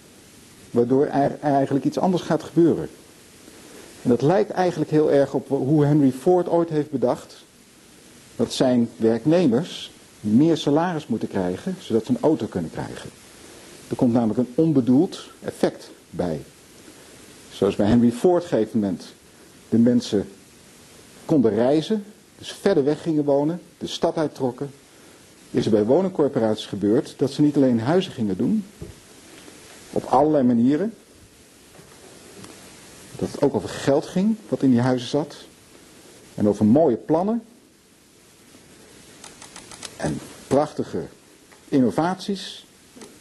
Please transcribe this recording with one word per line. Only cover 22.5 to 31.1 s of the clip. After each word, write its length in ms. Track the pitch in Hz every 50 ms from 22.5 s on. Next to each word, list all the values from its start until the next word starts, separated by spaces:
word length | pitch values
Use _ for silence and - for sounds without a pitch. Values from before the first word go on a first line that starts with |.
verder 320 | - - - 202 196 151 135
weg 180 | 143 156 151
gingen 220 | - 165 160 151 147
wonen, 380 | 143 139 139 147 156 170 175 - - - -
de 100 | - -
stad 300 | - - - 170 165 170
uittrokken, 540 | 156 139 - - 135 127 120 - 143 139 127 - - - - - - - - - - - - - - -
is 140 | - 127 120
er 60 | 117
bij 140 | 104 104 107
woningcorporaties 800 | 104 131 170 190 190 185 - 151 135 - 131 113 110 110 107 -
gebeurd 480 | - - 101 95 101 107 135 156 - - -
dat 140 | 143 131
ze 100 | - -
niet 140 | 151 147 147
alleen 240 | 151 135 131 120 117
huizen 320 | 113 123 165 185 185 -
gingen 260 | - - 113 101 92 90
doen, 280 | - - 208 220 190 - - - - - - - - - - - - - - - - - - - - - - - - -
op 120 | - - -
allerlei 400 | - 123 127 147 156 156 147 131
manieren, 500 | 123 123 117 117 127 147 151 185 226 220 - - _